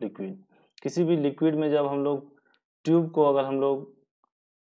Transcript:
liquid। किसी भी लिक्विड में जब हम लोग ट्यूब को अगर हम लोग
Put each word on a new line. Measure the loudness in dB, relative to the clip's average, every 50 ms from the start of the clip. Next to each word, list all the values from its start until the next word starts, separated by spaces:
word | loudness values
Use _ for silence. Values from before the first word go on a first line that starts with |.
liquid। | -10 -10 -10 -10 -12 -12 -12 -14 -20 _ _ _ _ _ _ -10
किसी | -8 -6 -2 0 0
भी | 2 2
लिक्विड | 0 0 -2 -2 0 0 0 0
में | 0 0 0
जब | 0 0 0
हम | 0 -2 -2 -2
लोग | -2 -2 -4 -6 -12 _ _ _ _ _ _ _ _ _ _ 0
ट्यूब | 2 2 2 2 0
को | 2 2 4
अगर | 4 4 2 0
हम | 0 0 0
लोग | 0 0 0 -2 -6 -14 -20 _ _ _ _ _ _ _ _ _ _ _ _ _ _